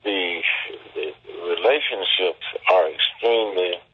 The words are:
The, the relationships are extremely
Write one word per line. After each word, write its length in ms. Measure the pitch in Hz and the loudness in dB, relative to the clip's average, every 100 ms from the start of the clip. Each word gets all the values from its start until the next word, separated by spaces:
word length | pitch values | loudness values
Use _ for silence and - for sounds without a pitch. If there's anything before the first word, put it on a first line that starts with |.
| 104 | -2
The, 360 | 98 90 85 - - - 87 - | -2 -2 -2 -2 -2 -6 -12 -12
the 180 | - - - - - - | -8 -8 -10 -14 -10 -4
relationships 960 | 107 110 147 - 107 90 - 92 - - - - | 0 2 2 0 -4 0 2 0 -2 -8 -6 2
are 140 | - 80 | 4 4
extremely 920 | 78 - - 117 117 107 95 90 87 - | 2 -2 0 2 2 2 0 0 -2 -8